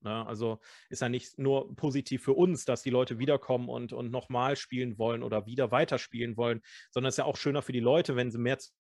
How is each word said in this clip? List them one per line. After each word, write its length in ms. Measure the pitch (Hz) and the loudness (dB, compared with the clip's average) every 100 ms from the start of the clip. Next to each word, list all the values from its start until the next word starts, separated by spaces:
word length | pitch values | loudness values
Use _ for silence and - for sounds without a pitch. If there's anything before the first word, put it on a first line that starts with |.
ne? 260 | 104 110 110 | -8 -6 -6
Also 340 | 110 113 110 - - - | -4 -4 -4 -10 -20 -14
ist 140 | 120 | -4
ja 80 | 120 | -2
nicht 280 | 123 - - | -2 -6 -2
nur 380 | 135 135 - - | 2 2 0 -4
positiv 460 | 151 135 - 127 | -2 -2 -2 0
für 80 | - | 2
uns, 320 | 135 180 151 | 4 4 2
dass 180 | - 120 | -2 -2
die 60 | 131 | 2
Leute 300 | 123 127 117 | 2 2 0
wiederkommen 500 | 135 139 - 123 123 | 2 2 2 -2 -2
und, 240 | 123 120 | -6 -8
und 180 | 123 120 | -8 -6
nochmal 460 | 123 - 123 131 139 | -6 -4 0 0 0
spielen 400 | - 127 123 104 | -4 -4 -4 -2
wollen 260 | 113 117 | 0 0
oder 220 | 123 107 | -2 -2
wieder 260 | 104 123 123 | -2 -2 2
weiterspielen 680 | 123 160 131 - 117 117 110 | 4 2 0 -4 -6 -4 0
wollen, 240 | 120 113 - - - | 0 -2 -6 -20 -8
sondern 180 | 127 131 | -2 0
es 60 | |
ist 40 | - | 0
ja 80 | 143 | -2
auch 100 | - | 0
schöner 240 | 147 143 | 0 0
für 120 | - | 0
die 80 | 123 | 2
Leute, 360 | 117 156 165 127 | 6 6 4 0
wenn 140 | 123 | 0
sie 80 | 117 | 0
mehr 180 | 120 139 | 0 -2
zu 120 | - _ _ | -6 _ _